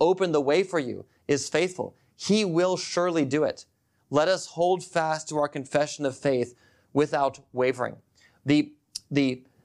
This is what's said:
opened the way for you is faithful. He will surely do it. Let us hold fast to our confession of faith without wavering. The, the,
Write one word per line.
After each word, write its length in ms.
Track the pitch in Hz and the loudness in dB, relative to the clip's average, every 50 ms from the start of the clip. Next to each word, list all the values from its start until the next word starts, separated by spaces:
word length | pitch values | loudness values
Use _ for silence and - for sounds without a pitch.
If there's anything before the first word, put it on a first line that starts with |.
opened 340 | 156 175 185 185 190 175 156 | 2 2 2 2 0 0 2
the 60 | 147 | 2
way 220 | 139 135 147 180 196 | 2 2 2 2 2
for 160 | 190 - 165 | 0 -2 -4
you 260 | 135 120 104 95 98 _ _ _ _ - | -4 -4 -8 -10 -12 _ _ _ _ -2
is 180 | 143 135 - | -2 0 0
faithful. 480 | - - 151 175 185 180 - 104 101 - _ _ _ _ | 0 0 0 0 0 -4 -6 -10 -10 -12 _ _ _ _
He 260 | - - - 202 220 214 | -6 -2 0 2 2 2
will 320 | 185 160 165 180 185 185 | 2 2 2 2 2 2
surely 480 | 175 - - - 175 175 180 165 165 143 | -2 -4 -4 -2 0 0 2 2 0 0
do 220 | 127 135 151 151 | 0 0 0 0
it. 200 | 110 - - - _ _ _ _ _ _ _ _ - | 0 -2 -6 -12 _ _ _ _ _ _ _ _ -2
Let 180 | 135 147 156 | 0 2 2
us 200 | 180 190 170 - | 2 2 -2 -4
hold 360 | - - 160 170 180 185 180 - | -6 -4 -2 0 0 0 -2 -4
fast 460 | - - 170 160 160 156 156 - - | -4 -4 -2 -2 -2 -2 -4 -6 -6
to 80 | 156 | -4
our 100 | 151 147 | -2 -2
confession 580 | 143 - 151 131 - - 147 147 147 - - 147 | -2 -4 -8 -6 -2 0 0 0 -2 -4 -4 -4
of 120 | 135 123 | -4 -4
faith 380 | - - 147 135 127 120 120 - _ _ _ _ _ _ _ | -2 -2 0 0 0 0 -4 -8 _ _ _ _ _ _ _
without 480 | - 139 151 151 156 147 139 135 - - - _ - | 0 0 0 2 2 0 0 -2 -2 -6 -16 _ -4
wavering. 420 | 123 127 127 135 120 120 113 104 - _ _ _ _ _ _ _ _ - | 0 0 0 0 -2 -4 -6 -6 -10 _ _ _ _ _ _ _ _ -2
The, 280 | 131 147 151 147 - - _ _ _ - - _ - | 2 2 2 2 0 -6 _ _ _ -18 -16 _ -2
the, 360 | 143 143 139 131 127 127 - _ _ _ _ | 0 0 0 0 -2 -6 -10 _ _ _ _